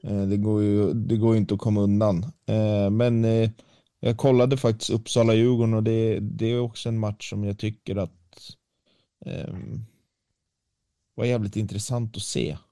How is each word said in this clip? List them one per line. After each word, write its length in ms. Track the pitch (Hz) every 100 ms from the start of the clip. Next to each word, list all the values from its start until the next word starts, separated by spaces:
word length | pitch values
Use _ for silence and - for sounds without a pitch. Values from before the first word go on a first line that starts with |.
Eh, 200 | - 101
det 140 | 98 101
går 260 | 107 107
ju, 300 | 104 104 101
det 240 | 104 107 113
går 180 | 113
ju 60 | 110
inte 140 | 104
att 60 | 101
komma 200 | 113 104
undan. 420 | 101 101 107 90 113 - -
Eh, 440 | 107 107 104 101
men, 340 | 107 123 117
eh, 260 | 113 113 110 110 _ _ _ _
jag 160 | - 113
kollade 400 | 139 127 123 135
faktiskt 340 | 120 113 -
Uppsala-Djurgården 840 | 113 110 123 113 110 117 120 113
och 80 | 110
det, 360 | 110 113 113 104
det 260 | 104 107 113
är 140 | 120
också 280 | 120 113 117
en 100 | 113
match 320 | 107 104 -
som 140 | 101
jag 140 | 104 101
tycker 380 | 107 107 - 98
att, 540 | 87 - _ - - - _ _ _ _ _ _ -
ehm, 580 | - - - - - 110 _ _ _ _ _ _ _ _ _ _ _ _
var 100 | -
jävligt 320 | 120 123 104 107
intressant 600 | 107 101 - 123 113 107
att 60 |
se. 340 | - - 120 73 -